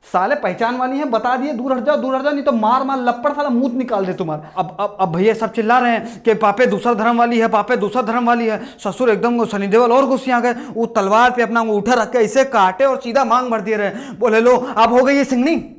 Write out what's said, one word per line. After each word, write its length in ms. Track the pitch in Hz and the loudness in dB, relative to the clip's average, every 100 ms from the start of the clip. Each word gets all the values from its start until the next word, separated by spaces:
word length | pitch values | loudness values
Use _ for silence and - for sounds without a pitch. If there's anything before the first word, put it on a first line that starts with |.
| - | -2
साले 220 | 185 196 | -2 0
पहचान 420 | 285 202 180 226 247 | -2 -2 -2 -4 -2
वाली 220 | 254 269 | -4 -4
हैं, 120 | 294 | -2
बता 260 | 226 247 254 | -2 0 -2
दिए, 160 | 277 | -2
"दूर 200 | 247 262 | -6 -4
हट 120 | 254 | -2
जाओ, 120 | 220 294 | 0 -2
दूर 200 | 254 262 | 0 -2
हट 60 | |
जाओ, 100 | 277 | -2
नहीं 120 | 285 | -2
तो 80 | 285 | 0
मार 300 | 233 214 254 | 0 2 0
मार 160 | 269 269 | 0 -2
लपड़ 340 | 247 240 294 | -2 -2 -2
साला 160 | 285 294 | -2 -2
मुंह 260 | 240 262 | 0 0
निकाल 320 | 240 254 214 190 | -2 -4 -2 -2
दे 60 | |
तुम्हारा।" 400 | 180 170 151 - - | -4 -6 -6 -8 -6
अब, 200 | 180 - | -6 -4
अब, 160 | 202 - | -8 -2
अब 160 | 185 165 | -2 2
भैया 180 | 208 | 2
सब 180 | 214 226 | 2 -4
चिल्ला 260 | - 214 247 | -4 0 2
रहे 120 | 240 | 2
हैं 320 | 226 - - | -2 -4 -4
कि, 120 | - | 0
"पापे 320 | 214 220 202 240 | 2 2 2 0
दूसरा 280 | 190 240 | 2 0
धर्म 240 | 220 226 240 | 0 0 2
वाली 200 | 233 233 | 2 2
है, 100 | 226 | 2
पापे 280 | 214 202 240 | 0 0 -2
दूसरा 260 | 202 247 | 0 -2
धर्म 240 | 220 233 233 | -2 -2 0
वाली 200 | 240 226 | 0 0
है।" 160 | 208 254 - | -4 -8 -8
ससुर 260 | 208 175 254 | -8 -2 0
एकदम 240 | 202 233 | 2 0
वो 100 | 240 | 0
सनी 220 | 226 202 202 | -2 -2 0
देओल 260 | 214 240 | 2 4
और 140 | 247 269 | 4 2
गुस्से 260 | 262 262 | 0 0
आ 80 | 240 | 0
गए, 120 | 240 | 0
वो 340 | 240 285 220 226 | -4 -8 -6 -2
तलवार 440 | 226 196 220 247 | 0 2 4 4
पे 120 | 240 | 2
अपना 180 | 226 233 | -2 0
अंगूठा 340 | 226 208 202 | 0 -2 0
रख 180 | 254 214 | 0 0
के 60 | 247 | 0
ऐसे 260 | 214 262 | 2 2
काटे 400 | 262 240 185 185 | 2 2 2 2
और 120 | 269 262 | 0 0
सीधा 280 | 240 247 | -2 0
मांग 260 | 247 240 254 | 2 0 0
भर 100 | 220 | -4
दिए 160 | 196 214 | -2 -2
रहे। 140 | 202 196 277 185 | -2 -6 -12 -2
बोले, 220 | 233 220 | 2 4
"लो 160 | 240 247 247 208 | 4 4 2 2
अब 160 | 233 | 4
हो 100 | 240 | 4
गई 120 | 262 | 4
ये 100 | 277 | 2
सिंगनी 320 | 277 254 269 302 - | 2 0 0 0 -4